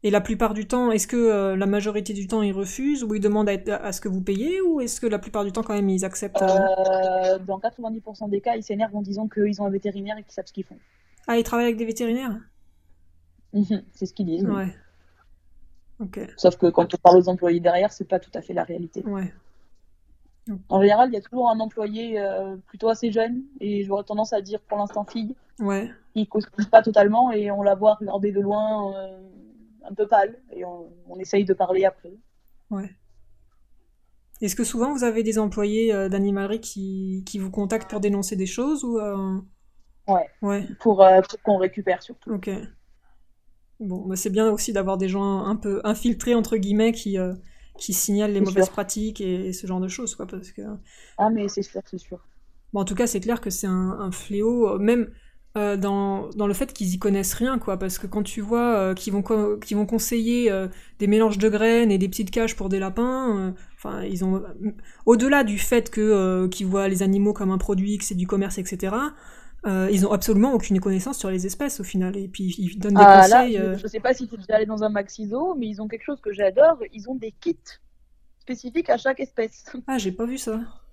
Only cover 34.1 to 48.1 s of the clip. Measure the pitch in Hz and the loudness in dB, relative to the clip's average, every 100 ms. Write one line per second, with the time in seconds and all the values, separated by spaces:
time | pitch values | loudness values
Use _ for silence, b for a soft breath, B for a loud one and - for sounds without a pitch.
34.1 | _ _ - 208 - 226 240 247 285 240 | _ _ -8 -8 -4 -6 -2 -2 0 -2
35.1 | 220 220 220 214 185 208 214 226 208 196 | 0 0 0 -2 0 0 2 2 0 0
36.1 | 196 196 196 196 220 220 - 190 190 190 | 0 0 0 -2 -6 -8 -10 -8 -6 -6
37.1 | 190 190 208 190 196 202 220 220 208 202 | -6 -8 -8 -6 -4 -2 -2 -4 -4 -2
38.1 | 202 196 202 190 - 262 302 269 233 208 | -2 -2 -4 -6 -4 -2 -2 -2 -4 -4
39.1 | 196 190 190 196 - _ _ - _ - | -4 -4 -6 -8 -20 _ _ -20 _ 0
40.1 | 190 165 _ 202 202 190 - 226 196 190 | 2 2 _ -4 -2 -4 0 2 10 10
41.1 | 190 190 - - 202 190 - 190 180 - | 10 6 -2 0 2 0 -2 -2 -2 -4
42.1 | 247 - 214 185 196 226 - _ _ _ | -20 -10 -8 -6 -10 -12 -20 _ _ _
43.1 | - _ _ _ _ _ _ 208 185 185 | -20 _ _ _ _ _ _ -8 -8 -6
44.1 | 190 214 196 220 214 - 208 190 196 190 | -4 -2 2 2 2 -2 -2 -2 -2 -2
45.1 | 190 196 196 196 214 214 196 214 214 240 | 0 0 -2 -2 -4 -2 -4 -2 -2 0
46.1 | 233 - 233 220 226 196 208 220 226 214 | -2 2 2 2 -2 0 2 2 0 -4
47.1 | 196 185 185 b b b - - 180 - | -4 -4 -6 b b b -16 -8 -4 0